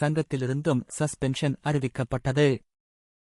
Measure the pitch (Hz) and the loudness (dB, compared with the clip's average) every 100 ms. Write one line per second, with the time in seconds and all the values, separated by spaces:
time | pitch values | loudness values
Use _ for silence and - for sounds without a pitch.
0 | 151 156 - 139 127 139 156 131 - - | 0 0 0 -2 -2 -2 2 0 0 -2
1 | 151 - 135 131 147 131 151 147 131 - | -4 -2 -2 0 -2 -2 -2 0 0 -4
2 | 131 127 - 135 147 120 _ _ _ _ | -4 -2 0 4 4 2 _ _ _ _
3 | _ _ _ | _ _ _